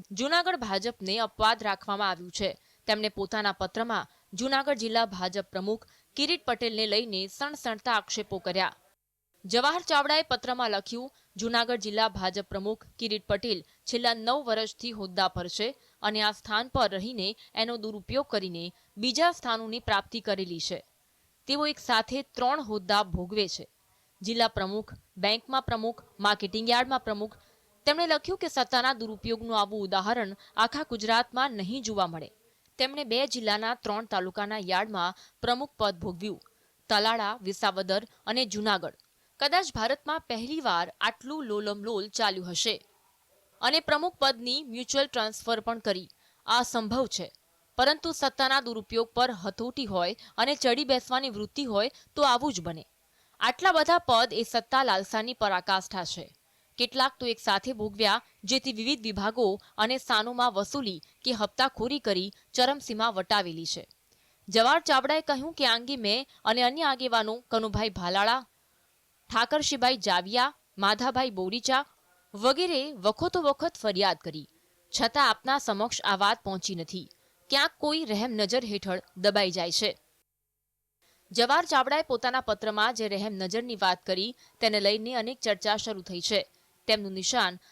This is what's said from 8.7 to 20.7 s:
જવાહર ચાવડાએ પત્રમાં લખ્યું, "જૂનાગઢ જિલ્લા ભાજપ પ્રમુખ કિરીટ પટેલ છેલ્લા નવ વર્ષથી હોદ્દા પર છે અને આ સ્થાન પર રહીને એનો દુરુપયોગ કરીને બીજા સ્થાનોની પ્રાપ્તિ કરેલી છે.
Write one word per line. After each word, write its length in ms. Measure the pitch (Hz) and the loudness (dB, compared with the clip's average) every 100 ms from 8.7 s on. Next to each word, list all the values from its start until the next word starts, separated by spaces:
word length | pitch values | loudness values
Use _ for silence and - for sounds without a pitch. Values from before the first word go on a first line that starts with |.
| - _ _ _ _ _ _ | -4 _ _ _ _ _ _
જવાહર 360 | 190 233 277 349 | -2 2 2 0
ચાવડાએ 420 | 339 294 285 302 | 2 2 4 2
પત્રમાં 480 | 320 247 247 254 233 | 2 -2 -2 -2 0
લખ્યું, 400 | 202 - 233 254 _ _ 185 | -2 -4 -8 -10 _ _ -6
"જૂનાગઢ 440 | 226 233 233 240 | 0 0 2 -2
જિલ્લા 280 | 208 208 220 | -2 0 0
ભાજપ 360 | 190 185 185 | 0 -2 -2
પ્રમુખ 420 | 190 196 202 220 - - | -6 -6 -4 -6 -10 -8
કિરીટ 280 | 226 208 - | -4 -4 -2
પટેલ 360 | 202 240 185 | -2 -2 -4
છેલ્લા 520 | - _ - 240 240 | -6 _ -6 0 0
નવ 300 | 233 226 269 | 0 0 0
વર્ષથી 460 | 247 220 220 - 240 | 0 0 -2 -6 -10
હોદ્દા 380 | 214 190 185 185 | -8 -6 0 0
પર 200 | 180 175 | 0 -6
છે 260 | - 220 - _ - | -4 -4 -6 _ -4
અને 180 | 208 214 | -2 0
આ 120 | 214 | 0
સ્થાન 360 | 208 - 208 254 | -2 -2 -2 0
પર 220 | 269 214 | 0 2
રહીને 460 | 190 214 240 190 220 - | 0 -6 -6 -6 -6 -8
એનો 220 | - 226 240 | -4 -4 -4
દુરુપયોગ 500 | 214 208 180 262 285 | -8 -10 -4 -2 0
કરીને 460 | 214 190 170 170 - _ - | -2 -4 -8 -10 -12 _ -4
બીજા 360 | 247 240 339 | -2 2 2
સ્થાનોની 480 | 339 254 226 226 233 | 2 -4 -4 -4 -6
પ્રાપ્તિ 400 | - 202 - 233 | -2 -2 -2 -6
કરેલી 400 | 208 190 180 170 | -2 -2 -4 -6
છે. 260 | - | -6